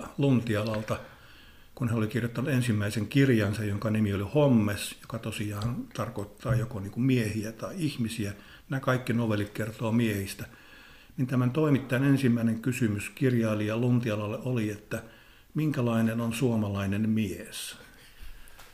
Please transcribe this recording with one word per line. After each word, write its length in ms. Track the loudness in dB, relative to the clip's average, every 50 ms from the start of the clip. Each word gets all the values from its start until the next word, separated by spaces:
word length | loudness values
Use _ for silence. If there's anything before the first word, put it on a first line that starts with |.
| -8 -8 -2
Luntialalta – 840 | 0 2 4 4 4 2 0 0 0 0 -2 -4 -4 -4 -4 -6 -6 -6 -14 -20 -20 -20 -20 -20 -20 -20 -20 -20 -20 -20 -20 -6
kun 140 | -4 -2 0
hän 80 | 0
oli 100 | 0 0
kirjoittanut 440 | 0 0 -2 -4 -2 -4 -4 -2 0
ensimmäisen 560 | 0 2 2 2 0 0 0 0 -2 -2 -4
kirjansa, 560 | 2 4 4 6 6 6 4 4 2 0 -2 -2
jonka 260 | -2 -2 -2 0 0
nimi 240 | 2 2 2 2 2
oli 100 | 0 -2 0 4
Hommes, 600 | 4 6 6 6 6 4 4 0 -4 -6 -10 -10 -14
joka 180 | -12 -10 -10 -8
tosiaan 560 | -8 -8 -6 -6 -6 -6 -4 -4 -4 -4 -4 -6 -8 -8 -6
tarkoittaa 640 | -6 -6 -6 -6 -8 -10 -10 -12 -8 -2 0 0
joko 240 | 0 0 -2 -4 -8
niin 120 | -8 -6
kuin 120 | -2 0 2
miehiä 480 | 4 4 4 2 0 -2 -4 -4 -6
tai 220 | -8 -8 -10 -8 -4
ihmisiä. 560 | -4 -4 -2 -2 -2 -4 -4 -2 -4 -4 -4 -6 -10 -16 -20 -20 -20 -10 -8
Nämä 100 | -6 -2
kaikki 340 | 0 0 0 0 0 -2 0
novellit 360 | 0 0 0 0 0 -2 -4
kertoo 420 | -6 -6 -8 -8 -6 -4 -2 0
miehistä. 540 | 2 2 2 2 0 -2 -4 -6 -8 -12 -14 -16 -16 -20 -20 -20 -20 -20 -20 -20 -20 -20 -20 -12 -6
Niin 100 | -4 -2
tämän 240 | 0 2 2 2 2
toimittajan 520 | 2 2 2 4 2 2 2 0 0 2 4
ensimmäinen 580 | 4 4 4 4 4 4 4 2 0 0 0
kysymys 480 | -2 -2 0 2 2 2 2 -2 -4 -8
kirjailija 680 | -4 0 0 2 4 2 2 2 0 0 0 0 0
Luntialalle 600 | 0 2 4 4 2 2 0 -2 -2 -2 -4 -6 -4 -4
oli, 260 | -2 -2 0 0 -2
että 320 | -4 -6 -8 -8 -8 -8 -8 -12 -18 -20 -20 -20 -20 -20 -20 -8 -4
minkälainen 680 | -2 -2 0 0 0 0 2 2 2 2 2 0 0
on 120 | -2 -2 0
suomalainen 760 | 0 2 2 2 2 0 0 0 0 0 0 0 2 2 2
mies? 640 | 2 2 0 0 -4 -8 -10 -12 -12 -12 -12 -12 -14 -16 -20 -20 -20 -20 -20 -20 -18 -14 -14 -12 -12 -14 -16 -18 -18 -20 -20 -20